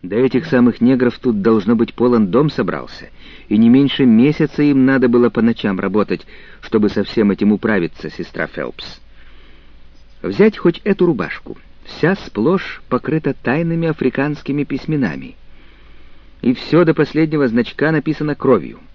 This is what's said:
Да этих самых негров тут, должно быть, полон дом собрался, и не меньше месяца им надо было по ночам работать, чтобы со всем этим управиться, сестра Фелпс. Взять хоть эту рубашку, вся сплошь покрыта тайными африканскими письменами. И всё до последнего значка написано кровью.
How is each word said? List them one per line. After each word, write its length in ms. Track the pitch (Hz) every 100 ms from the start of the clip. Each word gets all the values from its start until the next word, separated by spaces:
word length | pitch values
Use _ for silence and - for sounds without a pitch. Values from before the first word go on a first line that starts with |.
| 90
Да 80 | 104
этих 300 | 131 127 -
самых 340 | 127 123 -
негров 380 | 117 131 123 -
тут, 240 | 127 107
должно 340 | 101 113 95 117
быть, 160 | 113
полон 360 | - 120 120 101
дом 200 | 85 151
собрался, 640 | - 98 73 62 - - - - - -
и 80 | 107
не 100 | 113
меньше 380 | 127 139 - 131
месяца 560 | 110 135 151 151 -
им 240 | 147 135 131
надо 200 | 135 123
было 220 | 120 120
по 140 | 120
ночам 360 | 113 113 107 95
работать, 480 | 98 101 98 90 - - - -
чтобы 260 | - 113 104
со 160 | 107
всем 260 | 98 - 104
этим 220 | 95 104
управиться, 560 | 104 113 104 82 - 80
сестра 380 | - 85 - 78
Фелпс. 560 | - 65 - - - - - - - - - - - - - - -
Взять 340 | - 101 214 -
хоть 240 | 170 170
эту 220 | - 196
рубашку, 540 | 175 127 82 - - 55 - -
вся 300 | - - 156
сплошь 680 | 98 - - 120 185 - - -
покрыта 460 | 123 - 156 147
тайными 520 | 131 - 139 170 165 165
африканскими 760 | 156 131 127 139 147 - 143
письменами. 720 | 135 139 - 156 123 69 - - - - - - - - - - - -
И 140 | 120
всё 320 | 127 - 156 170
до 80 |
последнего 520 | 160 147 151 160 151 135
значка 460 | 117 117 - 147
написано 420 | 160 151 147 151
кровью. 460 | 143 135 113 64 57 -